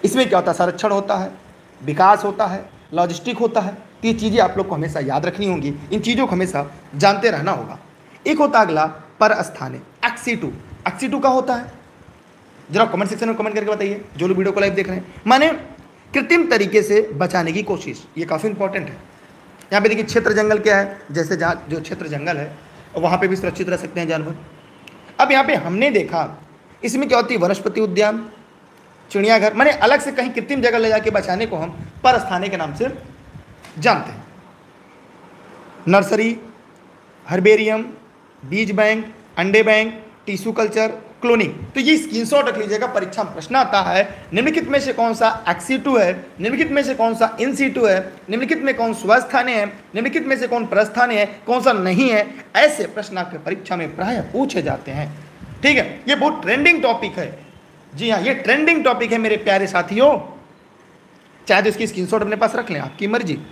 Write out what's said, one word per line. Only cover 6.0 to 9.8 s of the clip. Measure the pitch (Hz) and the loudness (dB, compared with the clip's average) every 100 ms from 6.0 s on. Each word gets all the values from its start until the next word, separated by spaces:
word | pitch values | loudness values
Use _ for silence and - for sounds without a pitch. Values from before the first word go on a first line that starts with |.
चीज़ों | 220 240 262 | 0 0 0
को | |
हमेशा | 180 185 147 147 - - 143 | 0 0 -2 -6 -12 -14 2
जानते | 196 202 233 | 4 4 0
रहना | 156 170 | 0 -2
होगा। | 147 110 - - _ - - - | -4 -6 -14 -20 _ -20 -8 -2
एक | 311 | 2
होता | 285 240 | 4 4
है | 202 | 4
अगला | 156 156 - - - | 2 -2 -4 -20 2
परस्थाने, | 220 214 175 - 131 131 | 2 2 -2 -8 -12 -12